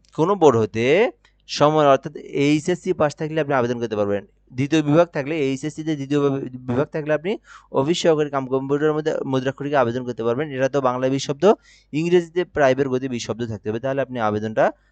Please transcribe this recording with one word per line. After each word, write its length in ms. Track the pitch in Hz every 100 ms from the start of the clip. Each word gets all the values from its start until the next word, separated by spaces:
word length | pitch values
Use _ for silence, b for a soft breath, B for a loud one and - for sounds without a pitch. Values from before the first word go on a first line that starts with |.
| _ -
কোনো 180 | 170
বোর্ড 220 | 202 151 113
হতে 540 | 107 113 123 170 254 - b b -
সমান, 400 | - 147 156 143
অর্থাৎ 300 | 135 156 -
এইচএসসি 760 | - 147 143 151 180 175 185
পাস 240 | - 151 -
থাকলে 240 | 156 156
আপনি 140 | 143
আবেদন 260 | 135 120 120
করতে 160 | 117 107
পারবেন। 300 | 101 101 98 _ _
দ্বিতীয় 300 | 123 139 160
বিভাগ 260 | 147 156 170
থাকলে, 240 | 151 135 165
এইচএসসি 480 | 135 131 151 160
তে 120 | 156 151
দ্বিতীয় 340 | 135 143 143 135
বিভাগ 460 | 127 127 127 123 -
থাকলে 220 | 160 147
আপনি 240 | 151 170 233 B B B
অফিস 300 | 131 139 175
সহকারী 280 | 175 151 147
কাম 160 | 139 131
কম্পিউটার 460 | 135 135 143 156
মধ্যে 200 | 151 151 - 135
মুদ্রাক্ষরিকে 500 | 131 131 - 143 143
আবেদন 280 | 120 123
করতে 200 | 123 117
পারবেন। 260 | 117 120 156
এটা 180 | 131 131
তো 120 | 139
বাংলা 280 | 127 127 131
বিশ 180 | 135 -
শব্দ, 260 | 143 185 - b b b
ইংরেজিতে 520 | 147 170 175 165 170
প্রাইভেট 440 | 175 151 135 131 139
গতি 200 | 127 131
বিশ 180 | 120 -
শব্দ 200 | 110 117
থাকতে 240 | 104 107
হবে, 100 | 113
তাহলে 200 | 135 139
আপনি 200 | 127 123
আবেদনটা 520 | 107 104 110 110 185 - _